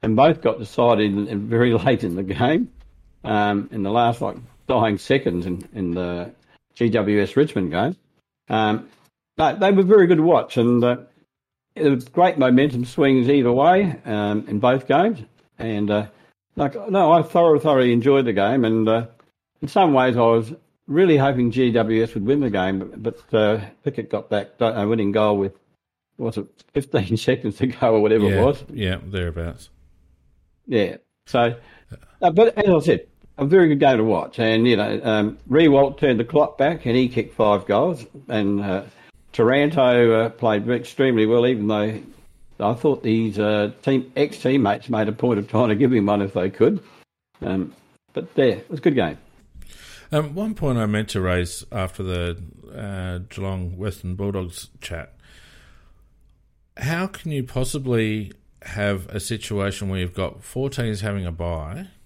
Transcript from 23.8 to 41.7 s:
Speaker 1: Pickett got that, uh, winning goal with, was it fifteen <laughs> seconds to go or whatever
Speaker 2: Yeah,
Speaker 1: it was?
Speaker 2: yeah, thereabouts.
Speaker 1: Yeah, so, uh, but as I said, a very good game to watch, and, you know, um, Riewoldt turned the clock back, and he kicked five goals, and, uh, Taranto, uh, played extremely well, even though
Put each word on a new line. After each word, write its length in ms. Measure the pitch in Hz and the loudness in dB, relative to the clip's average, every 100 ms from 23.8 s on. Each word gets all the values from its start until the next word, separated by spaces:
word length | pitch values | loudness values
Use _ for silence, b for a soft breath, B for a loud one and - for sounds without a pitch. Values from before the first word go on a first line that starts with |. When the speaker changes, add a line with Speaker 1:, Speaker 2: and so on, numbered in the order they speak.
Speaker 1:
Pickett 280 | - 131 107 | -10 -8 -8
got 200 | 107 - | -8 -4
that, 240 | 104 98 _ | -6 -6 _
uh, 240 | 117 113 101 | -2 -2 -2
winning 260 | 113 101 | -2 -2
goal 240 | 104 107 104 | 0 0 0
with, 160 | 98 - _ _ _ _ _ _ | -2 -6 _ _ _ _ _ _
was 180 | 117 110 | -8 -8
it 80 | 98 _ _ | -12 _ _
fifteen 420 | - 139 135 95 113 | -8 -4 -4 -2 -2
<laughs> 0 | |
seconds 400 | - 127 107 - | 0 -2 -2 -4
to 100 | 131 | -6
go 280 | - 123 | 0 2
or 60 | 110 | 2
whatever 280 | 107 110 101 | 4 2 2
Speaker 2:
Yeah, 120 | 98 | 2
Speaker 1:
it 40 | |
was? 200 | 92 90 - | 2 0 -8
Speaker 2:
yeah, 260 | - 98 92 | -6 -4 -4
thereabouts. 680 | 85 98 87 82 85 - - _ _ _ _ _ _ _ _ _ - | -6 -6 -6 -6 -10 -10 -20 _ _ _ _ _ _ _ _ _ -4
Speaker 1:
Yeah, 320 | 120 92 - _ _ _ | -2 -2 -6 _ _ _
so, 300 | 127 117 117 B B B - _ _ | 0 0 -2 B B B -20 _ _
uh, 80 | 180 | 0
but 260 | 165 226 220 | 4 4 4
as 100 | 208 | 2
I 80 | 170 | 2
said, 260 | 147 - - _ - - | 2 0 -2 _ -20 -8
a 60 | |
very 240 | 143 185 170 | 2 4 4
good 120 | 143 | 4
game 180 | 143 123 | 4 4
to 60 | |
watch, 340 | 110 95 - - | 2 0 -2 -2
and, 280 | 113 113 120 | 0 2 4
you 100 | 113 | 2
know, 240 | 107 104 | 0 -4
um, 340 | 117 107 104 - - | -2 0 -2 -4 0
Riewoldt 480 | 135 165 139 139 - | 4 6 6 4 2
turned 220 | 147 117 | 0 0
the 40 | |
clock 320 | 117 151 147 - | 0 0 0 0
back, 300 | 139 170 120 | -2 0 -2
and 100 | 120 | 0
he 120 | 127 | 0
kicked 260 | 123 - | -2 -6
five 320 | - 107 101 98 | 0 2 2 0
goals, 400 | 104 156 156 113 - - | 0 0 -4 -12 -20 -8
and, 320 | 113 101 101 | -4 -2 -2
uh, 200 | 101 92 104 _ b _ _ | -4 -6 -8 _ b _ _
Taranto, 800 | - 117 135 147 151 127 123 120 | 0 2 2 0 2 2 4 4
uh, 160 | 110 113 | 4 0
played 360 | - 117 107 110 | -2 -2 0 -2
extremely 560 | 120 120 - 135 117 110 | -4 -6 -2 0 2 2
well, 200 | 120 120 | 2 2
even 200 | 123 | 0
though 340 | 104 | -2